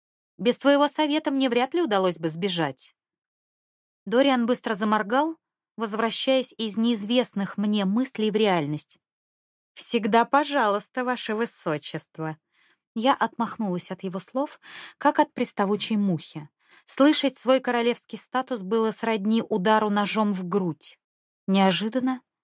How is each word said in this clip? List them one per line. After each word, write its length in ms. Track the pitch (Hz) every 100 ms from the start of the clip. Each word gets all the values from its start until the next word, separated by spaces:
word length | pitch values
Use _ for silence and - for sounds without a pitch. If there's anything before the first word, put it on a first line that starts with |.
| _ _ _ -
«Без 200 | 202 233
твоего 300 | 269 285 285
совета 440 | 285 302 302 311
мне 180 | 277 262
вряд 240 | 240 262
ли 80 | 339
удалось 360 | 320 202 185 175
бы 120 | 165
сбежать». 680 | 160 196 170 151 131 - _ _ _ _ _ _ _ _ _ _ _ -
Дориан 400 | 226 277 254 233
быстро 280 | 247 -
заморгал, 640 | 208 202 214 196 254 311 320 _ _ _ -
возвращаясь 760 | 220 208 226 - - 262 247 -
из 180 | 220 196
неизвестных 840 | 226 226 202 247 233 - 196 -
мне 280 | 208 208 190
мыслей 460 | 214 262 - 214
в 40 | 208
реальность. 640 | 214 180 143 151 - - _ _ _ _ _ _ _ -
«Всегда 500 | - 233 214 226 233
пожалуйста, 800 | 277 294 285 220 202 - - 247
ваше 300 | 247 - 214
высочество». 1040 | 226 - - 151 - 156 - - 160 156 _ _ _ _ _ -
Я 180 | 240
отмахнулась 800 | - 226 - 226 - 208 180 -
от 100 | 180
его 180 | 190 185
слов, 400 | - 254 294 - - - - -
как 220 | 285 302
от 120 | 294
приставучей 680 | - 247 - 196 208 - 214
мухи. 520 | 202 160 - 156 147 _ _ _ -
Слышать 500 | - 277 302 277 262
свой 220 | 226 262
королевский 580 | 254 240 233 233 - 220
статус 460 | - 254 262 240
было 260 | 190 226 220
сродни 540 | 214 233 220 196 226 -
удару 440 | 214 185 214 214
ножом 420 | 208 202 214 214
в 140 | 190 180
грудь. 520 | 202 180 147 - - _ _ _ _ -
Неожиданно, 760 | 190 190 170 214 254 254 254 _ _